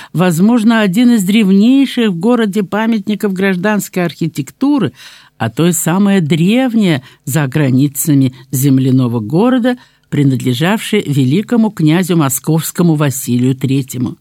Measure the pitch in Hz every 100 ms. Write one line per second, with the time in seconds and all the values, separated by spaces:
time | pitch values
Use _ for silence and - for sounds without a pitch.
0 | - 151 185 160 208 247 220 226 208 185
1 | 247 233 180 220 190 196 226 269 262 -
2 | 220 170 233 240 220 202 180 208 226 226
3 | 214 202 208 185 196 180 208 202 - 185
4 | 170 - 165 - - - 277 285 151 -
5 | - - _ - 113 - 175 165 - 185
6 | 202 196 147 165 180 240 262 226 190 135
7 | - _ - 156 135 156 135 127 143 -
8 | 160 139 131 - - 135 139 131 131 131
9 | 123 120 107 160 240 254 247 247 _ _
10 | _ 143 139 127 127 120 170 220 - 208
11 | - 139 127 175 220 240 214 - 151 175
12 | 180 165 135 - - 160 - - 175 151
13 | 147 - 120 123 127 135 131 135 123 123
14 | 127 -